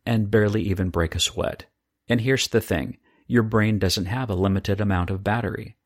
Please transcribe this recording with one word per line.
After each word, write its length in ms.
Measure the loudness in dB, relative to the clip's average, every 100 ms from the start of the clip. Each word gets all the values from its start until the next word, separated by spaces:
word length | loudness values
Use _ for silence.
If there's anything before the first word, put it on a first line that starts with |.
| -2
and 260 | 0 2
barely 300 | 4 4 2
even 280 | 0 0 0
break 220 | 0 0
a 60 | 0
sweat. 460 | -4 -2 -4 -6 -12 _ _ _ -2
And 140 | 0
here's 260 | 0 0 0
the 140 | 0
thing, 380 | 0 -2 -4 -8 _ _ 0
your 160 | 2
brain 360 | 2 2 2 2
doesn't 260 | 0 0 -2
have 240 | -4 -2
a 60 | 0
limited 440 | 2 0 0 -2
amount 300 | 0 0 0
of 160 | -2 -2
battery. 500 | -2 -2 -6 -10 -18